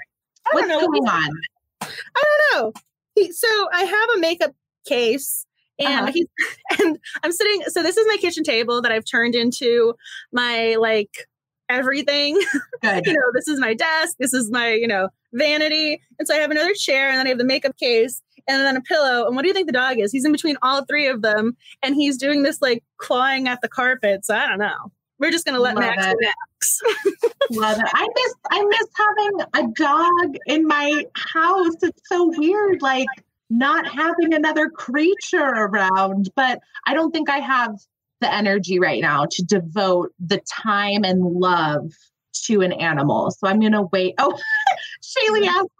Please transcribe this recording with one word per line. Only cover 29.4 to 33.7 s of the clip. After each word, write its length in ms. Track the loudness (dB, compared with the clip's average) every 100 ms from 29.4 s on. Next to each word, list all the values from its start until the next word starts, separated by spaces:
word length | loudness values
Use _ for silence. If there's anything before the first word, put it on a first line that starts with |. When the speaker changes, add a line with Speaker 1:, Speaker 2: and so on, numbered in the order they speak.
| -2 0
Speaker 2:
a 180 | 0
dog 600 | 0 2 4 4 4 2 -2 -2
in 220 | 0 2
my 380 | 2 0 -2 -4 -10
house. 580 | -6 0 2 4 2 0
It's 200 | -4 -4 -4
so 220 | 2 2 2
weird, 440 | 2 2 2 0
like, 260 | 0 0 -2 -6 _ _ -4
not 380 | 0 2